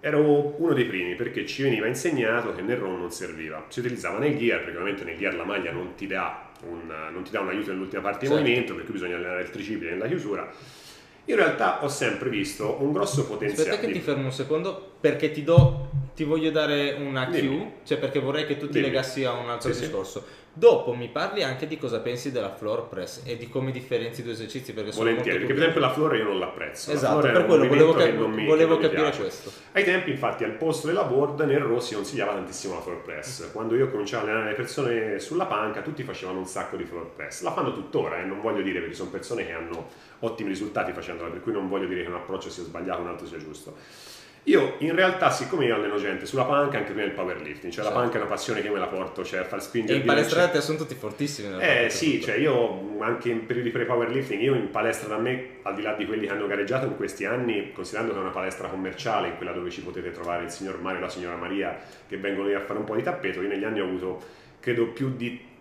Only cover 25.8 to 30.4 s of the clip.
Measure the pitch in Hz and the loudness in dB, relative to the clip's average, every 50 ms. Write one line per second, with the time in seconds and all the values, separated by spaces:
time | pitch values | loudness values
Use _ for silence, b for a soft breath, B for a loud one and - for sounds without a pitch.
25.8 | 139 123 - 151 151 156 131 110 110 104 98 92 90 85 - - 80 76 - - | 2 2 4 4 2 4 4 2 2 2 0 0 -2 -2 -4 -6 -8 -8 -8 -10
26.8 | - - 147 147 131 120 - 151 139 131 113 - - - 175 147 131 123 143 143 | -6 -2 -2 2 2 4 4 6 6 6 6 6 8 8 8 8 8 8 10 10
27.8 | 156 160 160 131 123 117 110 110 113 107 107 110 110 147 156 156 165 160 165 156 | 10 10 10 8 6 6 6 4 2 2 2 0 4 6 8 8 8 8 6 6
28.8 | 160 156 - 151 156 147 - - 104 92 - - - 98 B B B B B 190 | 6 4 4 4 2 2 2 0 -4 -4 -4 -8 -12 -14 B B B B B 2
29.8 | 202 175 185 185 180 - 127 - - 113 - - | 4 4 4 2 2 0 -2 0 0 0 0 0